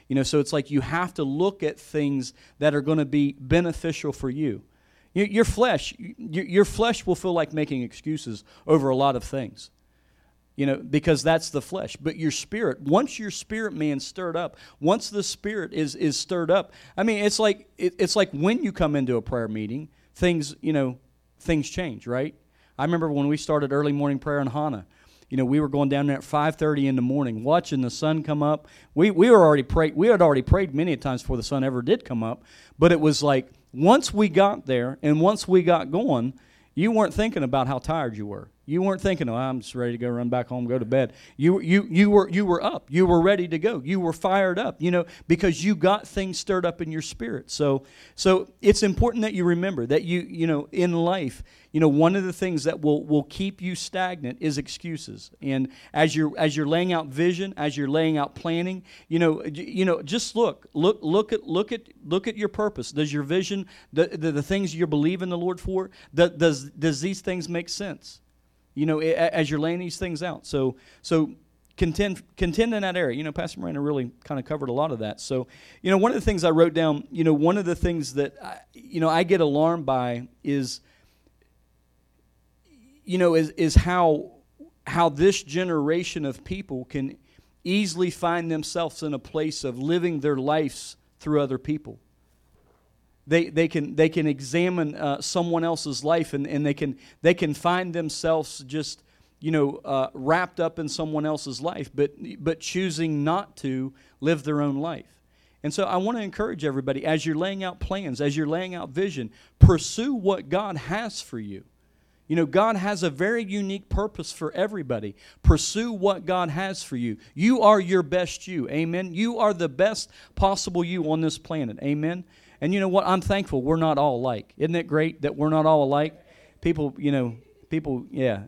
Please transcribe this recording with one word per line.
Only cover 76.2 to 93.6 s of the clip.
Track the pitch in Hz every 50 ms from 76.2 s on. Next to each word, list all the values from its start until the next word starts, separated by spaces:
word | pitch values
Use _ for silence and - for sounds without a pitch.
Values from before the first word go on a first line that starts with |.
| -
things | 220 208 180 156
I | 175
wrote | 160 160 165 170 156
down, | 160 160 160 147 147 - -
you | - 156 160
know, | 160 156
one | 143 147 165 185 208
of | 196
the | 170 175
things | - - 180 175 165 147 127 127
that | 139 143 139 - - -
I, | - - - - _ _
you | - - - - 170
know, | 160 160
I | 156 170 185
get | 170 196 185
alarmed | 165 147 139 147 156 165 170 170 147
by | 131 131 127 123 123 120 120 123 - _ _ -
is, | - 143 139 135 120 - - _ _ _ _ _ _ _ _ _ _ _ _ _ _ _ _ _ _ _ _ _ _ _ _ _ _ _ _ _ _ _ _ _ _ _ _ _ _ _ 254 220 _ _ _ _
you | - 175 185
know, | 185 175 165
is, | 160 160 151
is | - - 165 160 135
how, | - - 175 180 180 175 165 156 147 - - - - _ _ _ - 294 - _ _ -
how | - - 170 170 165
this | 143 139 165 196 190 - -
generation | 143 139 175 185 180 170 156 143 147 160 175 185 - - 180 151
of | 139 123 - -
people | - 185 190 196 - 143 127 127
can | - - 143 135 135 - - _ _ _ _ _ _ _ _ -
easily | 175 185 208 214 190 156 175 185 180
find | - - - 170 170 175 170 165
themselves | 160 156 151 - - 175 170 156 - - 165
in | 151 147
a | 131
place | - - - 156 156 156 151 - -
of | 135 120 123
living | 135 147 170 180 170 180 165 147
their | 131 151 147
lives | 131 131 139 151 156 160 135 - - - - - _ _ _ _ _
through | - 151 151 147
other | 143 131 131 127
people. | - - 151 151 151 117 107 110 _ _ _ _ _ _ _ _ _ _ _ _ _ _ _ _ _ _ _ _ _ _ _ _ _
They, | - 151 170 170 -
they | 156 151